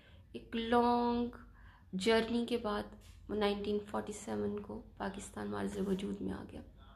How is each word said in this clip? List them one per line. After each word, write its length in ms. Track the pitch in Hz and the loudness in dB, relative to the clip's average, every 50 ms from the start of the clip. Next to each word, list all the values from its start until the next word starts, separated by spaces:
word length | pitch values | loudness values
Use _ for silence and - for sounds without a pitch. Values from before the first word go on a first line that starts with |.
| - - - - - - - | -20 -20 -20 -20 -18 -14 -14
एक 200 | 240 - - - | -14 -10 -6 -4
लॉन्ग 840 | 226 226 226 240 240 240 240 240 240 240 240 240 240 240 240 - - - - - - - - - - - - - | -2 2 4 6 6 6 6 6 4 4 4 2 2 0 -2 -4 -8 -16 -18 -20 -20 -20 -20 -20 -20 -12 -6 -4
जर्नी 500 | 185 190 226 226 226 226 233 233 233 233 | 2 4 6 6 6 6 4 2 0 0
के 120 | - 240 | 0 0
बाद 400 | 233 226 208 208 208 214 - - - - - - - - - | 0 0 0 -2 -2 -2 -6 -10 -16 -18 -18 -20 -14 -8 -4
वो 60 | 202 | 0
नाइनटीन 440 | 214 202 202 202 202 202 208 208 208 | 2 4 4 2 2 0 0 0 0
फ़ोर्टी 340 | 208 - - 214 208 208 208 | -2 -2 -4 -4 -4 -4 -6
सेवन 440 | - - 226 214 208 208 202 208 | -8 -6 -4 -2 -2 -2 -2 -2
को 180 | 208 202 202 214 240 - - - - | -4 -6 -8 -10 -10 -12 -12 -8 -6
पाकिस्तान 480 | - 196 190 202 - - - 214 208 | -6 -4 -4 -6 -10 -10 -8 -6 -6
मार्ज़ 320 | 202 208 202 196 196 196 196 | -4 -2 -2 -2 -2 -2 -2
वजूद 380 | 190 196 190 185 202 202 196 202 | 0 0 0 0 0 -2 -4 -4
में 100 | 190 190 | -4 -4
आ 120 | - - - | -4 -6 -8
गया। 200 | - - - - - - - - - - | -12 -12 -14 -14 -16 -18 -20 -20 -20 -20